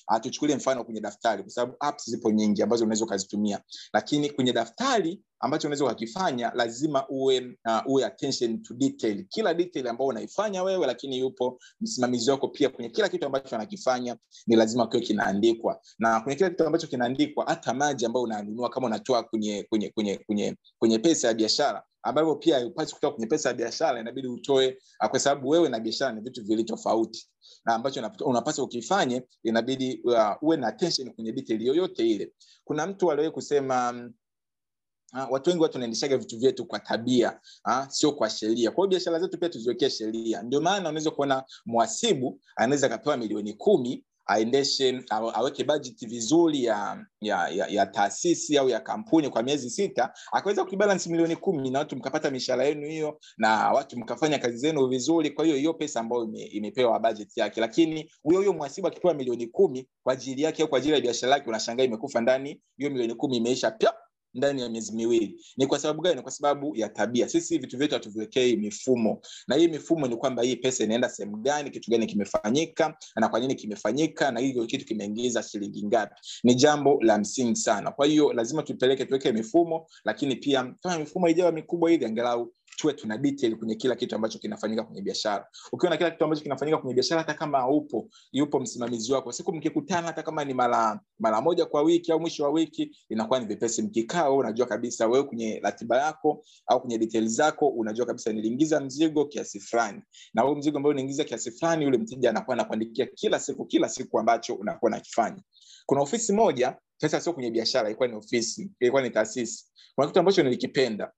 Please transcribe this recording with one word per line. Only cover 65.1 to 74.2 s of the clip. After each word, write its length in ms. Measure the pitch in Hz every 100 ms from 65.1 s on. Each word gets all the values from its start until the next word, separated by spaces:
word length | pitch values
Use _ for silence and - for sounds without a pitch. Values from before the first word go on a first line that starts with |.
| 117 101 - - -
Ni 100 | 135
kwa 120 | 143
sababu 240 | 151 151
gani? 200 | 180 147
Kwa 80 | 127
sababu 440 | - 143 143 143 110
ya 120 | 104
tabia. 400 | - 107 120 101
Sisi 300 | - - 160
vitu 200 | 127 123
vyetu 160 | 143
hatuviwekei 640 | 127 110 104 107 135 123 110
mifumo, 640 | 104 - - 123 110 - - - -
na 80 | 135
hii 120 | 170
mifumo 380 | 151 - 165 135
ni 100 | 117
kwamba 260 | 139 123
hii 140 | 123 120
pesa 280 | 127 127
inaenda 240 | 107 117 123
sehemu 280 | - 104 104
gani, 340 | 123 147 139
kitu 200 | - -
gani 160 | 117 110
kimefanyika, 920 | 101 98 104 107 135 165 - 160 160 - -
na 120 | 110
kwa 120 | 113
nini 140 | 131
kimefanyika, 760 | 131 107 101 107 131 160 -